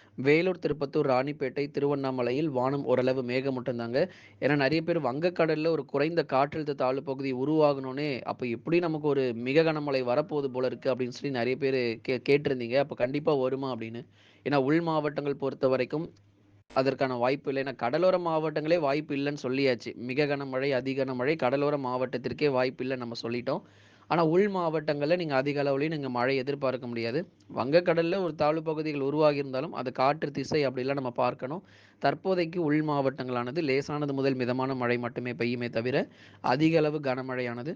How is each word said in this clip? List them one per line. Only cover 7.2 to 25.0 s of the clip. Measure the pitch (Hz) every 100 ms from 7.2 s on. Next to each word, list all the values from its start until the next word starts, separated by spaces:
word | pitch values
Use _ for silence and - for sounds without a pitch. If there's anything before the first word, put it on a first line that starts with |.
| 135
உருவாகணும்னே, | 127 139 156 147 135 131 131 151 123
அப்ப | - 107 127
எப்படி | 113 - 170
நமக்கு | 170 156 151
ஒரு | 139 131 117
மிக | 123 147
கனமழை | 160 156 147 135
வரப்போகுது | 120 127 151 151 139
போல | 123 127
இருக்கு | 120 135
அப்படின்னு | 123 123 -
சொல்லி | 143
நிறைய | 127 120 131
பேர் | 139 131 120 110
கே-, | - 123
கேட்டிருந்தீங்க. | - 143 147 127 117 131
அப்ப | 139 -
கண்டிப்பா | 123 143 151 143
வருமா | 127 135 135
அப்படின்னு. | 117 113 117 - _ - _ -
ஏன்னா | 139
உள் | 131 160
மாவட்டங்கள் | 170 156 147 147 147 135
பொறுத்த | 135 - 131
வரைக்கும் | 131 120 151 170 - _ _ _ _ -
அதற்கான | - 131 131 135 123
வாய்ப்பு | 123 139 147
இல்லை. | 135
ஏன்னா | 135 120
கடலோர | 120 156 185 180
மாவட்டங்களே | 170 156 160 156 156 170
வாய்ப்பு | 139 147 151 139
இல்லைன்னு | 143 139
சொல்லியாச்சு. | 123 135 135 117 117 -
மிக | 123 127 147
கனமழை, | 139 135 131 139
அதி | 127 135
கனமழை | 135 131 127 131 165
கடலோர | 123 139 143 147
மாவட்டத்திற்கே | 127 127 127 123 123 123 147
வாய்ப்பு | 127 127 -
இல்லைன்னு | 131 131 117
நம்ம | 113
சொல்லிட்டோம். | 113 117 127 156 - - - - -
ஆனா | 165 165
உள் | 180 208
மாவட்டங்கள்ல | 190 170 156 156 147